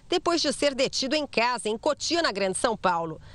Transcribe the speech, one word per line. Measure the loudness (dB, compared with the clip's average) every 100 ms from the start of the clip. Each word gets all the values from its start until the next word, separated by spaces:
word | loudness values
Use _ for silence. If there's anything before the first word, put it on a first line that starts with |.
| -2
depois | 0 2 0
de | 0
ser | 2 0
detido | 2 0 0 0
em | 0 0
casa, | 0 0 0 -2
em | -2
Cotia, | 0 -2 0 0
na | 0
Grande | 0 0 0
São | 0 2
Paulo. | 0 0 -2 -8 -14